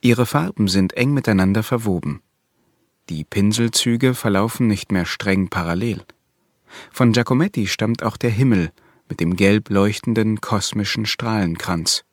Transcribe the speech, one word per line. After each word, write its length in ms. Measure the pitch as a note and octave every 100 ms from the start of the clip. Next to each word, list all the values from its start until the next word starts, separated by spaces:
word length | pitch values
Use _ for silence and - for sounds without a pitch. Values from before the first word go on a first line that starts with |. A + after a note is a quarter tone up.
Ihre 240 | A#2+ A#2 A#2+
Farben 420 | C#3+ F3 - G2+
sind 260 | F#2+ F#2+
eng 200 | - B2
miteinander 500 | C#3+ B2 G2+ F#2+ G2+
verwoben. 580 | G#2+ B2 A2 F2+ D2 D2 _ _ _ _ _ _ _ _ -
Die 140 | D#2+
Pinselzüge 880 | D2+ G#2 G2+ A2 A#2 - B2 A#2 B2+
verlaufen 540 | B2 A2+ G2 A2 - A#2+
nicht 240 | G2+ -
mehr 140 | G2 F2
streng 440 | - G2+ F#2+ F#2
parallel. 540 | F#2 E2+ E2+ A#2 F#2 - - _ _ _ _ _ - -
Von 200 | - B2
Giacometti 560 | A2+ A#2 C3 F#3+ - G2
stammt 360 | - A2 A#2
auch 140 | A2 -
der 140 | A#2+
Himmel 400 | G#2+ C3 G#2 E2 _ _ _ _
mit 100 | -
dem 160 | E2+ F2+
gelb 340 | G2 G#2 -
leuchtenden 720 | G2 G2 G#2 - A2+ G#2+ G#2+
kosmischen 640 | - G#2+ - A2 G2+ - G#2+
Strahlenkranz. 1000 | - A2+ A2 F2+ E2 - E2+ E2 - _